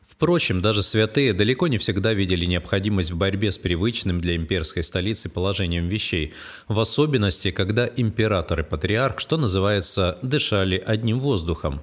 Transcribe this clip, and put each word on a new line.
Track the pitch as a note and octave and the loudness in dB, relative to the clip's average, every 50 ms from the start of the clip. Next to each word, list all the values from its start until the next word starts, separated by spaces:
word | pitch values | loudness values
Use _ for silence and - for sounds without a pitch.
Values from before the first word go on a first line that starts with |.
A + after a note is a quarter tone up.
| _ | _
Впрочем, | - - _ D#3+ D#3+ F3 E3+ - - G2 F#2 | -20 -4 _ 2 2 2 2 2 2 0 2
даже | F2 G#2+ G#2+ G#2 | 2 2 2 2
святые | F#2+ - - G#2+ A2 G#2+ - D3 C#3 B2 | 0 2 2 2 2 4 4 2 2 4
далеко | G2 F2+ G#2 A2 C3 - F3+ | 4 2 2 2 2 2 2
не | E3 B2+ G2+ | 0 2 0
всегда | - - F#2+ G2 F#2+ A2 | 0 0 0 0 0 0
видели | A2 G2 G2 F#2 F#2 E2+ F2 | 2 2 2 2 2 2 2
необходимость | F2 F2+ F2 - - - G2 F#2+ G#2 G#2 F#2+ F2+ E2 | 2 2 0 0 0 -2 0 2 2 0 2 0 0
в | F2+ | 0
борьбе | E2 G2 G2 G2 G2 A2 G#2 | 0 0 0 0 0 0 -2
с | F2+ - | -2 -2
привычным | - F2+ E2+ E2 F#2+ A#2+ A2+ - - G2+ F2 F2 | -2 -2 0 0 0 0 -2 -2 -2 0 -2 0
для | E2 E2+ E2+ | 0 0 0
имперской | E2 E2 D2+ F#2+ F2 D#2 - - F2 E2 | -2 0 0 -2 -2 -2 -2 -4 -4 -4
столицы | - - F#2 F2+ G#2+ A2 - - F2 | -2 -4 -2 -2 -2 -4 -4 -6 -6
положением | - F2 F2+ G2 G2 - F#2+ E2+ E2+ F2 E2+ F2 | -4 -2 -2 -2 0 -2 -2 -2 0 -2 0 -2
вещей, | G2+ G#2+ - - - E2+ D2+ D2 - - - - - - - - | -2 -2 -2 -2 -2 -2 -2 -4 -8 -14 -16 -16 -18 -18 -6 -2
в | G#2+ G#2+ | 0 0
особенности, | A2+ - - - D3+ D#3 C#3 A#2+ G2+ G2 - - - G2 | 0 2 2 2 2 2 2 2 2 2 0 0 -2 -2
когда | - - G2 F#2+ G#2+ A#2 A#2+ A#2 - | 0 0 -2 0 2 0 0 0 0
император | - A#2+ G#2+ F#2+ - G#2+ G#2+ G#2 F2+ E2+ - F2 D#2 | 0 -2 0 2 0 2 2 2 0 0 0 -2 -2
и | |
патриарх, | D2+ - - D2+ - F2 G2+ A#2 C3 C3 - - | -2 -4 -4 -4 -2 0 0 0 0 -2 -2 -6
что | - - D#3+ | -4 -2 0
называется, | D#3+ D3 G2+ F#2 F#2+ F#2+ G2+ G#2 G2+ F2+ - - G2+ F#2 F2 - - | 0 0 0 2 2 2 2 0 0 0 -2 0 0 0 0 0 -4
дышали | - C3 D3 D3 - - A2 G2 F#2+ F#2+ F2+ F#2+ - | -4 -2 0 0 0 0 0 0 2 2 0 -2 0
одним | - A2+ A2 A#2 A2+ A2+ B2+ | -2 -2 0 0 0 0 0
воздухом. | C3+ C#3+ B2 F2+ D#2+ E2+ E2 - - D#2 C#2 C#2 | 0 0 0 0 0 -2 -4 -2 -2 -4 -4 -4